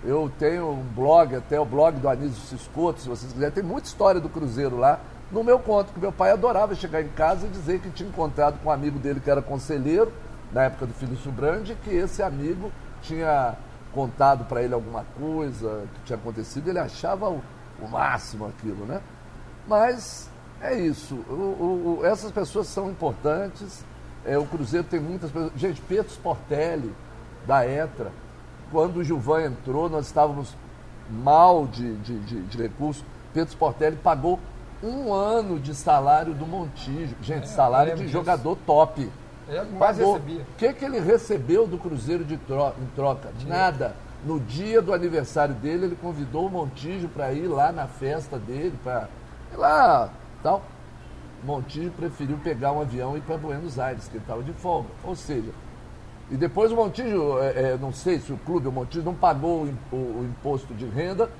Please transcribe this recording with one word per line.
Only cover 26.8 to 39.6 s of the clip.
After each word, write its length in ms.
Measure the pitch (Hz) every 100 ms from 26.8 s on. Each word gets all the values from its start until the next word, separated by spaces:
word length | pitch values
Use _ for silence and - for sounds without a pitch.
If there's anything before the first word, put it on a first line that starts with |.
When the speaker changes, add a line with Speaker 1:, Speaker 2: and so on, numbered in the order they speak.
| 117 92 - - - - -
Speaker 1:
da 180 | 135 123
ETRA, 460 | 139 156 - 104 - - - - - -
quando 260 | 160 170 175
o 60 |
Gilvan 400 | 156 156 113 156 156
entrou, 440 | 123 131 135 170
nós 160 | 160 139
estávamos 480 | 160 151 139 113 - - - - - -
mal 560 | 110 131 151 180 175 135
de, 280 | 110 120 107
de, 220 | 107 117
de, 220 | 104 117
de 160 | 92 113
recurso, 460 | 113 - 151 143 - - -
Pedro 160 | 160 165
Sportelli 440 | - 156 127 156 156
pagou 440 | - 151 160 180 - - - -
um 300 | 214 262 254
ano 460 | 196 202 226 202 165
de 140 | 135 147
salário 580 | - 185 139 151 160
do 120 | 143 160
Montijo, 720 | 185 160 - - 143 156 117
gente, 220 | 101 151
Speaker 2:
É, 40 | -
Speaker 1:
salário 440 | - 131 127 156
Speaker 2:
eu 40 | 160
lembro 40 |
Speaker 1:
de 120 | 131
Speaker 2:
disso. 60 | 156
Speaker 1:
jogador 400 | 170 170 135 185 -
top. 460 | 151 156 - 120 - - - -
Speaker 2:
É, 140 | 156